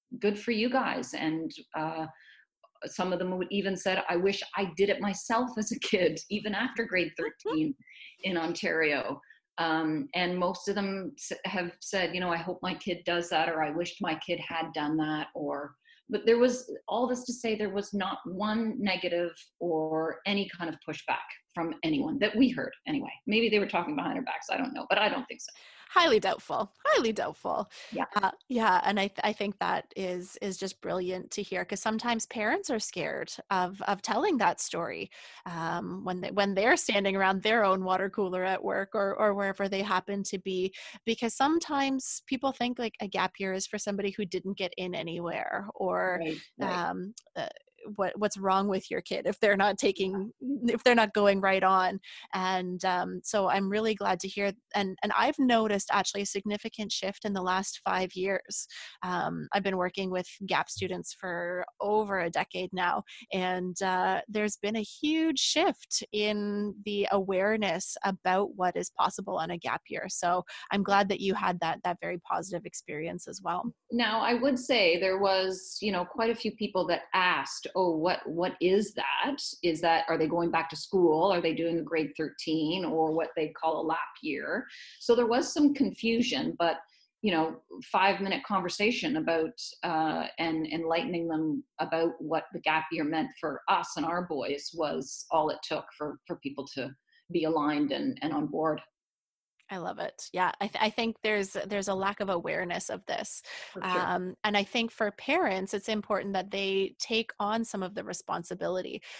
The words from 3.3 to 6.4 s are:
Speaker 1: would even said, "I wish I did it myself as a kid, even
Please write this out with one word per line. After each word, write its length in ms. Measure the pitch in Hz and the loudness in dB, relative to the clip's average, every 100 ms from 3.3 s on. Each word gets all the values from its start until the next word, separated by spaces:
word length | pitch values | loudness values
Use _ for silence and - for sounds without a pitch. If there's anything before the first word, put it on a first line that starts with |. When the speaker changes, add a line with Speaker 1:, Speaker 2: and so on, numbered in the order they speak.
| 185 | -2
Speaker 1:
would 100 | 180 | -2
even 260 | 202 190 185 | -2 -2 -2
said, 260 | 196 185 - | 0 0 0
"I 80 | 175 | 2
wish 260 | 190 196 - 185 | 2 0 -4 -4
I 160 | 196 160 | -2 2
did 120 | 202 | 2
it 120 | - | 2
myself 500 | 202 190 - 233 254 214 | 0 -2 0 0 0 -2
as 120 | 214 | -4
a 80 | 220 | -4
kid, 400 | - 196 180 - - | 0 2 4 2 -4
even 240 | 208 | -4